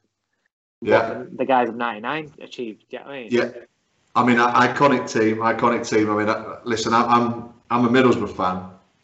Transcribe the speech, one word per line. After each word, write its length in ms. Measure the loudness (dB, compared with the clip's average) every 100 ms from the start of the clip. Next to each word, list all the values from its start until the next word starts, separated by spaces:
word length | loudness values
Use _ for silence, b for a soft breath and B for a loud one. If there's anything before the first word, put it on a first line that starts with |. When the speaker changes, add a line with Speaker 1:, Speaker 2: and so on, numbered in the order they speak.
| _ _ _ _ _ _ _ _
Speaker 1:
what 100 | 2
Speaker 2:
Yeah. 240 | 2 2
Speaker 1:
the, 160 | -4 -12 -6
the 80 | 0
guys 240 | 2 2
of 60 | -2
ninety-nine 560 | -6 -6 -8 -8 -10 -18
achieved, 440 | -18 -12 -12 -12 _
do 80 | -16
you 20 |
know 60 | -14
what 80 |
I 80 | -16
mean? 60 | -2
Speaker 2:
Yeah. 200 | -2 -2 -6 -20 _ _ _ _ 0
I 100 | 4
mean, 140 | 4
i-, 280 | 4 4 2
iconic 440 | 4 4 4 0
team, 260 | 0 2 2
iconic 500 | -2 0 0 0 0
team. 220 | 0 2
I 60 | 0
mean, 140 | 0
I, 280 | -2 -6 -12
listen, 300 | -6 -4 0
I, 100 | 0
I'm, 500 | 2 2 0 -4 -10 -20 _
I'm 160 | 0 2
a 40 |
Middlesbrough 460 | 4 4 2 -2 -4
fan, 280 | -4 -4 -10 -18 _ _